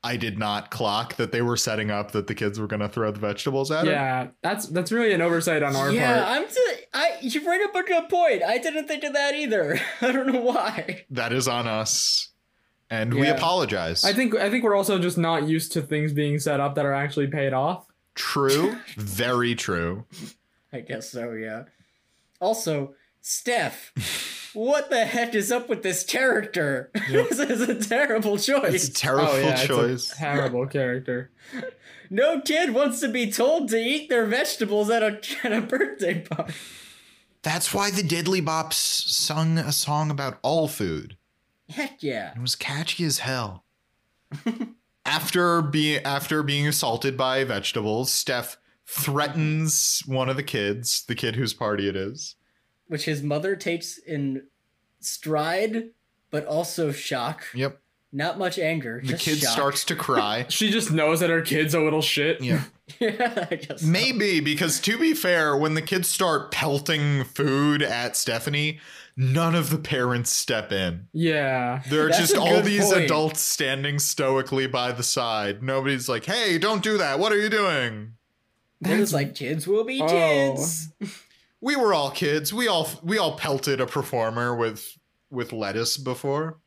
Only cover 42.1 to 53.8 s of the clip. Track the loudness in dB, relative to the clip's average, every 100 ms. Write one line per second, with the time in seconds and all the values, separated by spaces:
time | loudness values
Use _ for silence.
42.1 | -6 -8 -8 -6 -4 -4 -4 -4 -2 -2
43.1 | -2 -2 -4 -4 -8 _ _ _ _ _
44.1 | _ _ -8 -6 -6 -10 -12 _ _ -2
45.1 | -2 0 2 4 4 4 2 2 2 0
46.1 | -2 0 0 2 2 2 2 0 0 -2
47.1 | 0 0 2 0 -2 -2 -2 0 0 0
48.1 | -2 0 -2 -4 -12 _ _ -10 -6 -2
49.1 | 0 0 0 0 0 2 2 2 -2 -2
50.1 | 0 0 -2 -2 -2 0 -2 -2 -4 -4
51.1 | -4 -2 -2 -2 -2 -2 0 0 -2 -4
52.1 | -8 -14 -14 _ _ _ _ _ -6 -4
53.1 | -2 -2 -2 -2 -2 -2 -4